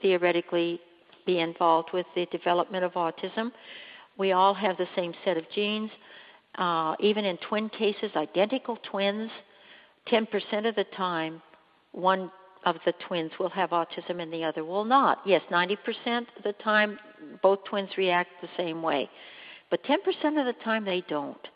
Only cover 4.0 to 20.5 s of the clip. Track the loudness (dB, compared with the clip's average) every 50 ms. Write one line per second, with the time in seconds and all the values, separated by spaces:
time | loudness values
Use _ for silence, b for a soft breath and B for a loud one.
4 | B B B -2 0 2 6 6 6 6 4 4 0 0 0 0 -2 -2 -2 -2
5 | -2 -2 -6 -4 -2 0 0 0 -2 -4 -4 -2 -2 -2 -2 -4 -4 -8 -10 B
6 | B B B B B B B B B _ -6 -2 -2 0 0 2 0 0 0 2
7 | 2 2 2 2 0 -2 -2 -4 -4 -4 -2 -2 -2 -4 -4 0 0 0 0 0
8 | -4 -4 -2 -2 -2 0 2 2 2 2 2 -2 -2 -4 -8 -8 -10 -8 -4 -2
9 | 0 0 0 -2 -6 -8 -10 -14 -18 b b b b b b b b b b b
10 | _ 2 2 2 2 2 -2 -4 -2 -2 -4 -2 0 0 0 0 -2 -2 -4 -4
11 | -4 -2 -2 -2 -2 -4 -6 -10 -14 _ -20 _ _ _ _ _ _ _ -10 0
12 | 2 2 2 2 0 -6 -10 -16 -20 -20 -20 -2 -2 0 0 2 0 -2 -2 -2
13 | -6 -6 -4 -4 -4 -4 -4 -4 -4 -4 0 -2 -2 0 0 0 0 -2 -4 -10
14 | -8 -6 -6 -6 -6 -6 -6 -4 -4 -4 -4 -4 -6 -4 -4 -4 0 4 4 4
15 | 6 4 2 2 4 4 4 4 4 2 0 0 2 2 0 -4 -4 -6 -6 -6
16 | -4 -4 -2 -2 -4 -6 -12 -8 -6 -6 -6 -4 -2 2 4 4 4 2 0 -6
17 | -14 -20 -20 -20 -18 -18 -6 2 4 4 4 4 0 -4 -6 -4 -4 -4 -2 0
18 | 2 2 4 2 2 -2 -6 -12 -16 -10 -6 -6 -4 -4 -4 -4 -2 0 0 0
19 | 0 -2 B B B B B B B B B B B _ -4 -2 2 2 0 2
20 | 2 0 -2 0 0 0 2 2 0 0